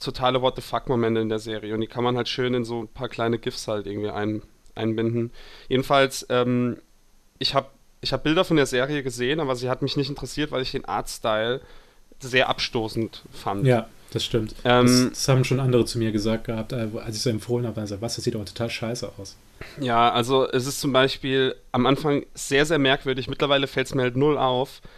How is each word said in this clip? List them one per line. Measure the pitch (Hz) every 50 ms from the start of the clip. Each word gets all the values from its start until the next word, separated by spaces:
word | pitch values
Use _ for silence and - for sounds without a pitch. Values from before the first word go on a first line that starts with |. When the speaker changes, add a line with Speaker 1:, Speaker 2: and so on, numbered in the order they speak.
Speaker 1:
totale | - 135 123 127 127 127 131 127
What-the-fuck-Momente | 127 131 - - - - - 117 - - 131 117 117 113 113 113
in | 113 107
der | 110 110
Serie | 110 117 110 107 107 104 110
und | 110
die | 113 107
kann | - 120 120
man | 123 123 120
halt | 117 -
schön | - - 127 123 123
in | 123 117
so | 113 120 117
ein | 110 107
paar | - - 131 113
kleine | - - 117 117 117 117
gifs | - 127 - - - -
halt | 107 104 98 98
irgendwie | 101 104 104 104
ein-, | - 104 104 107 107 107 - - _ _ _ - -
einbinden. | - 113 113 110 113 113 113 117 117 117 120 - - - - - - - -
Jedenfalls, | - 127 131 - 143 139 135 131 - - - -
ähm, | 120 123 123 123 123 123 123 120 117 - - _ _ _ _ _ _ _ _ _ _ -
ich | - - 139
hab, | 135 - - - _ _ _ _ _
ich | - -
hab | 135 127 -
Bilder | 151 160 180 185
von | - 170 151
der | -
Serie | - 127 123 131 143 151 147
gesehen, | 127 135 117 117 123 127 147 165
aber | 151 131 131
sie | 120 127 123
hat | 127 -
mich | 143 131 -
nicht | 147 139 135
interessiert, | 143 - - 127 - 139 151 143
weil | 139 131
ich | 131 - -
den | 127 -
Artstyle | - 98 110 127 - - - - 113 107 107 110 120 123 139 - - - - - _ _ - - - - -
sehr | - 127 120 127 127 113
abstoßend | 127 - - - - 123 110 110 - 117 110 101 - - - - -
fand. | - - 107 98 101 139 131
Speaker 2:
Ja, | 123 113 110 - - - - -
das | - 117 -
stimmt. | - - 117 107 110 - - -
Speaker 1:
Ähm, | 127 123 123 123
Speaker 2:
Das, | 123 127 127 127 120
das | - - - -
haben | 131 131 131
schon | - 131 131
andere | 135 127 123 120 113
zu | - - 120
mir | 113 110 104
gesagt | 107 101 110 110 110 -
gehabt, | - 113 110 110 -
äh, | 139 120 113 110 107
wo, | 117
als | - 117 110 107
ich |
so | - 127
empfohlen | 110 107 - - 120 120 123 113
habe, | 107 110
also, | 104 101 104 95
„Was, | 110 117 -
das | - -
sieht | 123 113
aber | 110 101
total | - - - 117 117
scheiße | - - 113 113 120 - 104 98 - -
aus.“ | 98 - - - - - - - - - - -
Speaker 1:
Ja, | 139 123 117 117 120 120 -
also | 120 117 123 135 131 135 -
es | - 127 123
ist | 143 135 -
zum | - 147 127
Beispiel | 131 135 135 - - - 135 131 135 131 131 - - - - -
am | 123 123
Anfang | 127 139 135 - 151 143 143 - - -
sehr, | - - - 139 135 147
sehr | 151 170 147
merkwürdig. | 139 135 135 - - 135 127 131 120 117
Mittlerweile | 135 - 151 139 143 139 139 135
fällt's | - 135 131 - -
mir | 135 127
halt | 123 120
null | 131 143 151 151 131
auf, | 127 131 127 123 135 - - - - - -